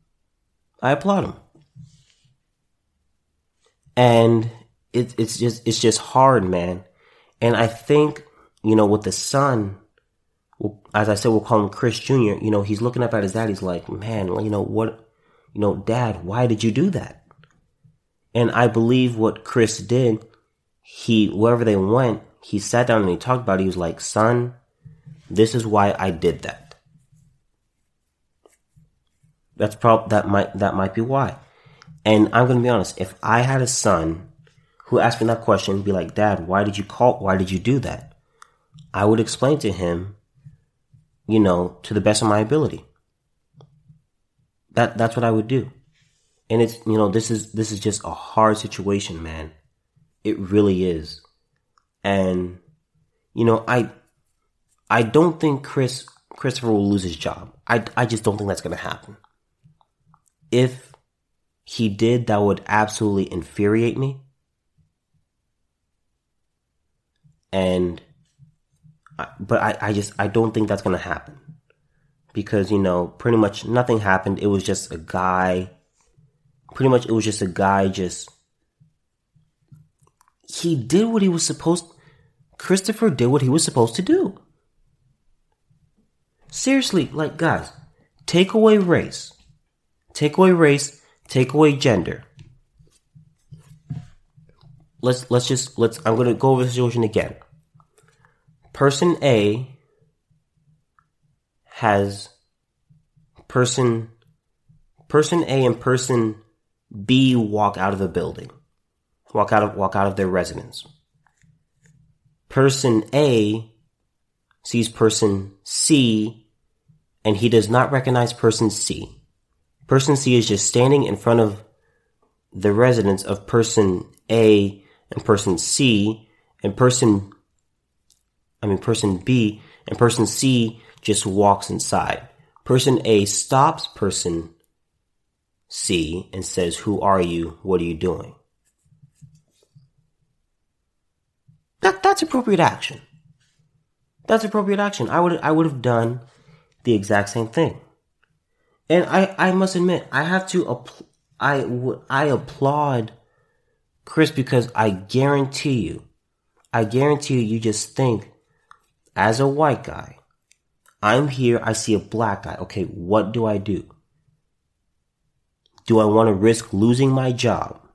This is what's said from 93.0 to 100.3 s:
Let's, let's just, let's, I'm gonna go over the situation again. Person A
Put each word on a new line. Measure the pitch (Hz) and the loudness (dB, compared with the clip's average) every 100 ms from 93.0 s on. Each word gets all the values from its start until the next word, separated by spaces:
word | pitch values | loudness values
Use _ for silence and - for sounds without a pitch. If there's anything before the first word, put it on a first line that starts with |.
| _ _ _ _ _ - - - - - - - _ _ _ _ - - _ _ | _ _ _ _ _ -20 -20 -20 -14 -14 -16 -20 _ _ _ _ -20 -20 _ _
Let's, | 123 127 - | -2 -2 0
let's | 123 123 | -2 0
just, | 127 - - | -4 -4 -2
let's, | 113 - | -2 0
I'm | 113 113 | -2 2
gonna | 120 | 2
go | 113 135 | 2 2
over | 131 | 2
the | 127 | 0
situation | 123 123 117 | 0 0 0
again. | 110 101 - - _ _ _ _ _ _ _ _ _ _ _ _ _ | 0 0 -4 -8 _ _ _ _ _ _ _ _ _ _ _ _ _
Person | - 139 135 175 165 | 0 0 2 0 2
A | 143 117 104 113 131 - _ _ _ _ _ | 2 2 2 -2 -8 -16 _ _ _ _ _